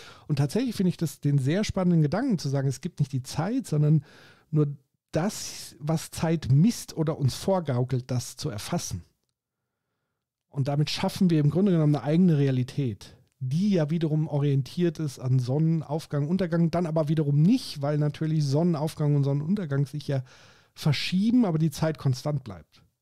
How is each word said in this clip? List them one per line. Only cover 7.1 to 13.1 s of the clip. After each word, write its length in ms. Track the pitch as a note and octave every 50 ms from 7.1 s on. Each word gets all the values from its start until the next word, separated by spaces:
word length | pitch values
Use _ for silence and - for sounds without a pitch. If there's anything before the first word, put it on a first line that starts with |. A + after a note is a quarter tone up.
| D3 -
uns 160 | C#3+ B2 -
vorgaukelt, 720 | - - F#3+ F#3+ F#3 D#3+ C#3+ B2 B2 B2+ B2 C3 B2 B2 -
das 260 | B2+ B2 - - -
zu 140 | - - D3
erfassen. 540 | G#2 G#2 - - F3 E3+ - - - F2 E2 _ _ _ _ _ _ _ _ _ _ _ _ _ _ _ _ _ _ _ _ _ _ _ _ _ _ _ _ _
Und 180 | - C#3+ B2
damit 240 | C#3+ C#3+ D3 D3+ -
schaffen 400 | - - F#3+ F#3+ - - G3 E3+
wir 80 | E3 D3+
im 120 | C#3+ D3
Grunde 200 | D3+ F3+ G#3 G3+
genommen 240 | F3 D#3+ D3+ D3 D3
eine 100 | C#3 -
eigene 320 | D3 D#3+ F3 F#3+ F3 D#3
Realität, 800 | C#3+ C#3+ C3+ C3 B2+ B2 - - C#3+ C#3 A#2 G2 - - -